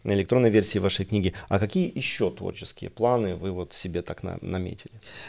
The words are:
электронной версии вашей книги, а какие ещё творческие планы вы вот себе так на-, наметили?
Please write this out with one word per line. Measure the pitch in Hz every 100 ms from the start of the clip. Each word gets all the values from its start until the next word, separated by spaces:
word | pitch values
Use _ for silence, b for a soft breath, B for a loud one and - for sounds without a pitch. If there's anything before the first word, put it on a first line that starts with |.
электронной | 107 101 95 127 117
версии | 107 92 101
вашей | 95 -
книги, | - 104 92 B B
а | 95
какие | 107 185 180 -
ещё | - - 95
творческие | 92 92 87 - - 92
планы | - 120 123 98 82
вы | 95
вот | 90 85
себе | - 92 85
так | - 85
на-, | 90 87
наметили? | - 92 90 - - - B B